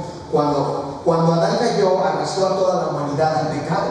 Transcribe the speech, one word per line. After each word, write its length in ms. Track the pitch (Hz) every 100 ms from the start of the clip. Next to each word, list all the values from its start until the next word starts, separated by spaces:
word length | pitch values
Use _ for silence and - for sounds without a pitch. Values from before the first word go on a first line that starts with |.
| - - -
cuando, 680 | 147 147 143 - - - -
cuando 300 | 175 165 165
Adán 240 | 165 165 -
cayó, 400 | 233 202 185 190
arrastró 480 | - - - 190 190
a 80 | 190
toda 200 | 180 175
la 120 | 156
humanidad 460 | 147 143 - 156 151
al 120 | -
pecado 400 | 139 - 165 -